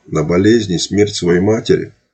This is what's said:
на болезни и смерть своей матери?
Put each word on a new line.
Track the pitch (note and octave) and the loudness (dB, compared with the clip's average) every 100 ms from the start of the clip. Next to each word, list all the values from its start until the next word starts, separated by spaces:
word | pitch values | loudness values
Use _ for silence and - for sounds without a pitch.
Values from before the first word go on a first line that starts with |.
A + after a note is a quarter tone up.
на | - D#2 | -8 -6
болезни | D#2 F2 G2+ A#2 G2+ | -2 2 4 2 0
и | E2 | -6
смерть | - G2 G#2 | -2 0 0
своей | - F2 F2 | 0 0 2
матери? | G2+ A#2 A#2+ - - _ _ | 2 0 0 -2 -2 _ _